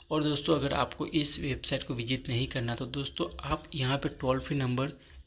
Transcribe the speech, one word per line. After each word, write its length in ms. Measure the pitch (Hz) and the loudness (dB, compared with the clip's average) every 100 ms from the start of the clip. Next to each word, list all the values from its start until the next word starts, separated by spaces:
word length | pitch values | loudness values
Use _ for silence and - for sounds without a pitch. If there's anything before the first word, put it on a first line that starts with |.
| - | -2
और 120 | 156 | 0
दोस्तों, 340 | 151 143 - 151 | 2 2 2 2
अगर 160 | 139 | 2
आपको 340 | 139 123 - - | 0 0 -2 -2
इस 340 | 160 143 - | 2 2 2
website 440 | 143 120 - 135 | 0 2 2 2
को 100 | - | -2
visit 340 | 120 117 127 - | -2 0 -2 0
नहीं 180 | 120 131 | 0 0
करना 280 | 135 117 | -2 -2
तो 120 | 117 123 | -2 -4
दोस्तों, 500 | 139 135 - 170 - | -4 -4 -4 -6 -4
आप 220 | 143 156 - | -4 -4 -4
यहाँ 240 | 156 131 139 | -2 0 2
पे 100 | - | 0
टोल 320 | - 131 131 | 0 2 2
फ्री 160 | - 143 | 2 0
number 360 | 127 123 139 - - - | 2 2 0 -4 -16 -16